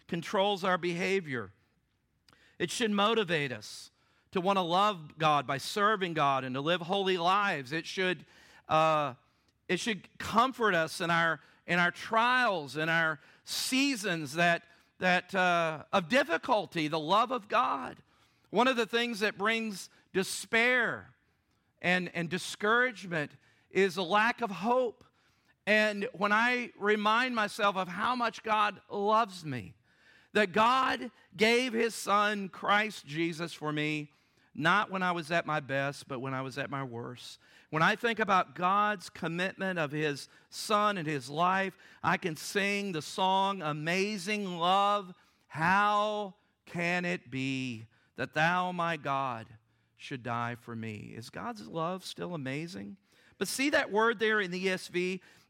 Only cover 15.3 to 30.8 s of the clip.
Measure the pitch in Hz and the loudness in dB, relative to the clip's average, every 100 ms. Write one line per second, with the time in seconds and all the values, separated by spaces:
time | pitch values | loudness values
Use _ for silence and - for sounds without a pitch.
15.3 | 190 180 170 160 151 - 196 156 262 285 | 2 2 2 0 -4 -2 -2 2 2 2
16.3 | 330 - 220 160 170 151 160 151 202 240 | -2 0 0 0 -2 -2 -2 2 2 2
17.3 | 254 202 220 262 269 - - _ _ _ | -2 0 0 0 -2 -6 -12 _ _ _
18.3 | _ _ 185 254 240 220 233 240 202 208 | _ _ 2 4 2 0 0 0 0 -2
19.3 | 180 214 226 220 185 - _ _ 180 185 | 0 0 0 -2 -8 -14 _ _ -2 -2
20.3 | - - 226 240 254 208 113 90 _ _ | -6 0 2 4 4 0 -4 -10 _ _
21.3 | _ _ _ _ _ 170 180 175 170 170 | _ _ _ _ _ 0 0 0 -4 -4
22.3 | 180 - - 208 240 254 190 185 165 143 | -6 -6 -4 2 2 2 -4 -6 -6 -6
23.3 | - _ _ _ 180 196 165 185 208 226 | -10 _ _ _ 0 2 0 0 2 2
24.3 | 233 226 170 220 254 240 - _ _ _ | 0 -4 -2 0 2 0 -4 _ _ _
25.3 | _ _ _ 190 214 214 202 190 170 208 | _ _ _ 2 4 2 0 -6 -2 2
26.3 | 214 240 247 240 - 202 214 208 226 254 | 4 4 0 -4 -2 0 2 4 2 2
27.3 | 233 202 - 202 190 180 175 233 254 226 | 0 -2 0 0 0 -4 -2 -2 0 -2
28.3 | - 220 214 208 185 - 208 202 220 226 | -4 0 2 2 -2 -8 -2 2 4 2
29.3 | 180 156 127 87 - _ _ _ _ _ | -4 -8 -8 -10 -16 _ _ _ _ _
30.3 | 208 202 202 226 262 | 2 2 4 4 4